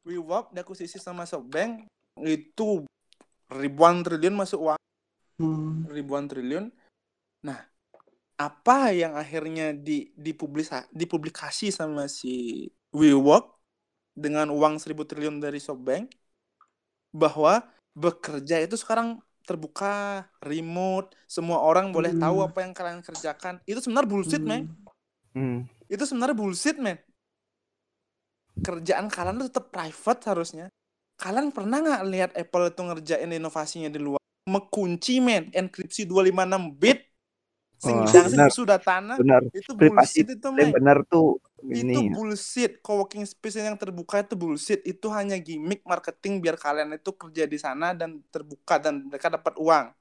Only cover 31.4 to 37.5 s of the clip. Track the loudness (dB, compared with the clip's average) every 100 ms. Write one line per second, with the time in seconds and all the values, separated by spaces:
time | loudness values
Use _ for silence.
31.4 | -2 -4 -4 -2 0 0 -2 -2 -2 -4
32.4 | -4 0 0 -2 -8 -8 -4 -4 -2 -6
33.4 | -6 -6 -8 -8 -8 -6 -4 -6 _ _
34.4 | -2 -2 -2 -4 -2 -2 0 2 4 2
35.4 | 0 -4 -4 -6 -10 -8 0 4 6 4
36.4 | 2 0 -2 2 4 4 2 _ _ _
37.4 | _